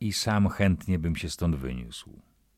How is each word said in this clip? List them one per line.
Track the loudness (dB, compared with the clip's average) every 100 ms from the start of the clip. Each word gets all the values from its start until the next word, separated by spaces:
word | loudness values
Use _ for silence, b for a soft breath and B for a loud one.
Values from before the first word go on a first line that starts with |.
i | -4
sam | -2 2 4 2
chętnie | 4 2 2 0 0
bym | 0 -2
się | -4
stąd | -2 0 0
wyniósł. | -4 -6 -10 -14 -18 -20 -20 _ _